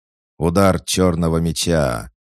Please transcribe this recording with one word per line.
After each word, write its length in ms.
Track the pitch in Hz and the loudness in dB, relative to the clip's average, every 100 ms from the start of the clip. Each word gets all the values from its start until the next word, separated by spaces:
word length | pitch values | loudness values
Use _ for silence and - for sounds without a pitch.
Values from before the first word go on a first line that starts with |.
| _ _ _ - | _ _ _ -6
"Удар 400 | 82 87 98 82 | -2 2 4 2
черного 540 | - - 92 82 85 82 | -2 0 0 2 0 0
меча!" 720 | 82 78 - 82 69 57 58 _ | -2 -4 -2 0 0 -4 -10 _